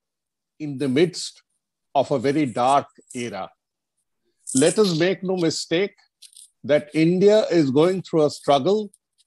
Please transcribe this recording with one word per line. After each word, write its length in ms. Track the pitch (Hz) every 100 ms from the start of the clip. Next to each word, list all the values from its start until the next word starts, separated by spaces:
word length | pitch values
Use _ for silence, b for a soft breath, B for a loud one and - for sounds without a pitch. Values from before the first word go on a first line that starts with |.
| _ _ _ _ _ -
in 180 | 151 131
the 100 | 139
midst 540 | 127 175 - - - _ _ _ _ _ 139
of 160 | 123
a 80 | 139
very 260 | 127 143 143
dark 400 | 113 123 139 - _ _ 127
era. 340 | 120 98 92 _ _ _ _ _ _ _ _ _ -
Let 240 | 131 156 180
us 220 | 202 160
make 240 | 175 185
no 120 | 185 190
mistake 600 | 165 - - 165 196 _ _ _ - _ - _
that 280 | 113 147 147
India 520 | 151 160 180 202 214 214
is 240 | 170 139
going 320 | 131 170 190
through 240 | - 165 147
a 20 |
struggle 600 | - - 143 139 214 208 _ _ _